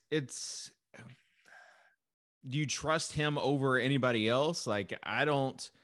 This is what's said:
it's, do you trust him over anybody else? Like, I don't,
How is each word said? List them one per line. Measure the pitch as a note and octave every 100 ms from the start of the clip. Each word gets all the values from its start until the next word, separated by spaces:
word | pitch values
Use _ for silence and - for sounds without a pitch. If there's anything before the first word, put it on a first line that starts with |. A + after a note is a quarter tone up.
| -
it's, | D#3 C3 - - - - - _ - - - _ _ _ - - - _ _ _ _ _ _ C3
do | D3+
you | D3
trust | - D3 D#3+ -
him | D3+ D3+ D3
over | B2+ C#3+ C3+ B2+
anybody | B2+ C#3 B2 A#2 G#2+
else? | B2 D3+ E3+ -
Like, | G#2 G2 G#2+
I | - A2 C#3+
don't, | C#3+ C3+ - - _